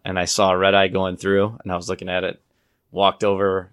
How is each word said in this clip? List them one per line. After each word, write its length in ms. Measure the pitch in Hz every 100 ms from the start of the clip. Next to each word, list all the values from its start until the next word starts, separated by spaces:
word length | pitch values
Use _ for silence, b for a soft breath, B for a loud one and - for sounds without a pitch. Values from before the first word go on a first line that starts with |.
And 140 | - 92
I 60 |
saw 260 | 87 - 95
a 40 | 92
red 180 | 95
eye 140 | 98 95
going 280 | 95 92 90
through, 400 | 95 98 104 113
and 80 | 98
I 60 | 87
was 140 | 87
looking 180 | 92 92
at 160 | 92
it, 160 | 92 - _ _ _ _ _
walked 320 | 90 98 -
over. 460 | 104 95 98 95 90